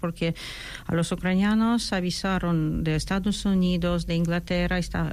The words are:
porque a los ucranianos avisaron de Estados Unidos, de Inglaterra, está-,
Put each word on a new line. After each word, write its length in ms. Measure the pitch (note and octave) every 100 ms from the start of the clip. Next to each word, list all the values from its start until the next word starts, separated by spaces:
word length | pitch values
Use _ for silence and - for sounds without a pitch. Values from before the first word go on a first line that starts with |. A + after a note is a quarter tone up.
porque 340 | E3+ E3+ E3 E3 - - - - -
a 80 |
los 180 | E3 E3+
ucranianos 800 | F3 F3+ F#3 G#3 A3 A3+ A#3 -
avisaron 880 | F#3+ F3+ - G3 F#3 F3 E3 D#3 D#3
de 140 | D#3+ D#3
Estados 480 | - F#3+ G3 G3+
Unidos, 640 | G#3 F#3+ F3+ F3+ F3 F3 E3+
de 100 | E3+
Inglaterra, 640 | E3+ F3 E3+ F3+ F3 F3+
está-, 340 | E3+ E3+ D#3+